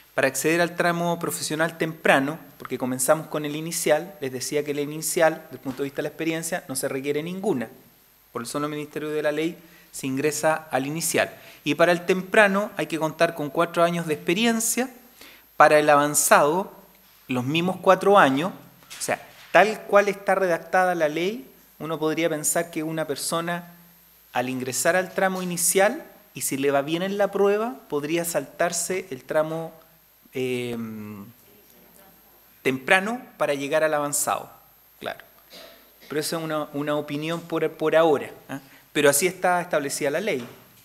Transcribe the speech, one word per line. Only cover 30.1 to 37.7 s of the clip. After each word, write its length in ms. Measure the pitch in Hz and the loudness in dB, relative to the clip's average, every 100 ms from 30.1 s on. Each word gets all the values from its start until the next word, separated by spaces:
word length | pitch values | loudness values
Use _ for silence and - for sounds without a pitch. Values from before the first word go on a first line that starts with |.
| _ _ | _ _
em, 920 | 131 127 123 123 117 113 110 104 104 101 113 _ _ _ _ _ - - _ _ _ _ _ | -6 -4 -4 -4 -6 -8 -10 -12 -14 -16 -20 _ _ _ _ _ -20 -20 _ _ _ _ _
temprano 600 | 135 131 131 190 202 247 - - | -4 -2 2 2 2 -6 -8 -4
para 160 | 151 | -2
llegar 300 | 143 139 156 | -2 -2 0
al 100 | 156 | 2
avanzado, 560 | 147 147 143 - - - - _ _ _ _ | 0 -2 -2 -2 -4 -6 -18 _ _ _ _
claro. 200 | - - - _ _ - - - _ _ - | -12 -12 -16 _ _ -20 -20 -20 _ _ -10
Pero 140 | 147 | -6
esa 160 | 151 165 | -6 -6
es 60 | |
una, 260 | 160 156 147 | -4 -6 -6
una 220 | 143 147 147 | -6 -4 -4
opinión 460 | 147 147 160 165 | -4 -6 -6 -6
por, 280 | 170 165 160 | -6 -4 -4